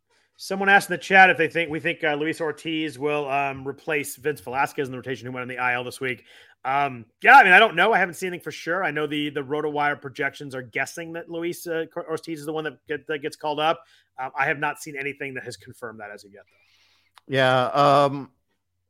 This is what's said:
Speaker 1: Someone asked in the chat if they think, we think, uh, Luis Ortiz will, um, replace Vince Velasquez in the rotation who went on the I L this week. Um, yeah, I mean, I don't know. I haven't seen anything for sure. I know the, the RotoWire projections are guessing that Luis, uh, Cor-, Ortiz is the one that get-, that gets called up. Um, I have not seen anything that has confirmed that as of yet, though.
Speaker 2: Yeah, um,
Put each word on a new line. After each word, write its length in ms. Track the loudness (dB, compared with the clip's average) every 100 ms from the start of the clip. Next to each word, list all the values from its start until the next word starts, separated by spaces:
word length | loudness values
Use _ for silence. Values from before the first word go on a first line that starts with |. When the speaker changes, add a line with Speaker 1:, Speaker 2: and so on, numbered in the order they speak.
| _ _ _ _
Speaker 1:
Someone 320 | -10 -2 4
asked 200 | 4 4
in 60 | -4
the 60 |
chat 280 | 4 8 8
if 80 | 6
they 100 | 0
think, 220 | 0 -4
we 100 | -4
think, 240 | -4 -2
uh, 120 | -2 -2
Luis 260 | -2 -2
Ortiz 560 | -6 -6 -6 -4 -6 -6
will, 320 | -4 -4 -2
um, 380 | -4 -4 -6 -10
replace 480 | -10 -4 -4 -4 -6
Vince 260 | -6 -6
Velasquez 460 | -6 -4 -4 -4 -6
in 40 |
the 60 | -8
rotation 300 | -8 -8 -8
who 40 |
went 120 | -10
on 40 | -8
the 120 | -4
I 140 | -2
L 100 | -2
this 180 | -4 -6
week. 240 | -6 -6 _ -20 -20 _ -2
Um, 400 | 0 0 -4 -16 _
yeah, 140 | 10 10
I 80 |
mean, 80 | 12
I 60 | 8
don't 160 | 8 4
know. 180 | 2
I 60 | 4
haven't 160 | 0 -4
seen 120 | -8
anything 160 | -8
for 80 | -10
sure. 320 | -10 -6 -4
I 60 | -2
know 160 | -2 -2
the, 240 | -2 -4
the 140 | -6
RotoWire 580 | -4 -4 -2 -2 -2 -2
projections 540 | -8 -6 -6 -6 -10 -12
are 60 |
guessing 500 | -8 -6 -6 -8 -12
that 160 | -12 -10
Luis, 380 | -8 -8 -8 -6
uh, 180 | -6 -6
Cor-, 160 | -8 -8
Ortiz 300 | -8 -8 -10
is 60 | -8
the 60 |
one 100 | -6
that 160 | -8 -10 -10
get-, 180 | -10 -6
that 120 | -8
gets 160 | -8 -8
called 240 | -6 -2
up. 240 | 0 -2 -6 _ _ -12
Um, 140 | -10 -4
I 100 | -2
have 120 | -2
not 240 | -4 -6
seen 140 | -10 -10
anything 380 | -10 -8 -10 -10
that 80 |
has 120 | -12 -14
confirmed 440 | -18 -16 -14 -14
that 100 | -16
as 140 | -18
of 100 | -20
yet, 100 | -20 -20
though. 880 | _ _ _ _ _ _ _ -4 2
Speaker 2:
Yeah, 300 | 4 4 2
um, 640 | 4 6 6 4 0 -10 _ _ _ _ _ _